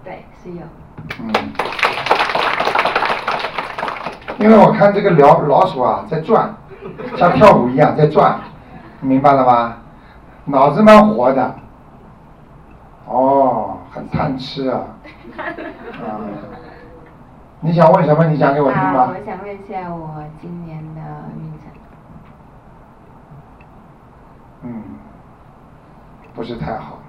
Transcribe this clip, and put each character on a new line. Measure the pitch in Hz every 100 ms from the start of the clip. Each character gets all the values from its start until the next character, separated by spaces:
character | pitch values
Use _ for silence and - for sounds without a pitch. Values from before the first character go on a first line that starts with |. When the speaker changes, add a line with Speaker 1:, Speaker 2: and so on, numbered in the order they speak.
Speaker 1:
对， | 190 180 - -
是 | 180
有。 | 175 160 - - - 78 -
Speaker 2:
嗯。 | 226 - 71 71 - - - - - - - - - - - - - - - - - - - - - - - - - - - -
因 | 214
为 | 220
我 | 180
看 | - 202
这 | 196
个 | 196
老， | 165 139 156
老 | 147 143 185
鼠 | 131
啊， | 120 101 -
在 | 160
转， | - 220 - - - - 196 - - -
像 | 175
跳 | - 208 -
舞 | 123
一 | 131
样 | 147 -
在 | 151
转， | - 139 - - - - - - -
明 | 135 131
白 | 143
了 | 135
吗？ | 127 120 117 - - - - - - - -
脑 | 139 143
子 | 151
蛮 | 214 214 208
活 | - 131
的。 | 131 - - - - - - - - - - - - - - - - -
哦， | 123 131 139 131 117 107 - -
很 | - 110
贪 | - - 131
吃 | - 139 131
啊。 | 113 - - - - - -
啊。 | 320 330 - - - - 226 214 214 - - - - - - - - - - - - - 160
你 |
想 | 170 160
问 | 175 151
什 | 151
么？ | 165
你 | 143
讲 | 135
给 | 147
我 | 139
听 | 127
吧。 | 147 135
Speaker 1:
啊， | 127
我 | - -
想 | 185
问 | 208
一 | 196 -
下 | 190 180
我 | 170 156 156 151 156
今 | 170 175 170
年 | 160 156
的 | 156 156 151 151 156
运 | 160
程。 | 156 - - - - - - - - - - - - - - - - - - - - - - - - - - - - - -
Speaker 2:
嗯， | 127 113 98 - - - - - - - - - - - - - - -
不 |
是 | 113 117
太 | - 110
好。 | 110 -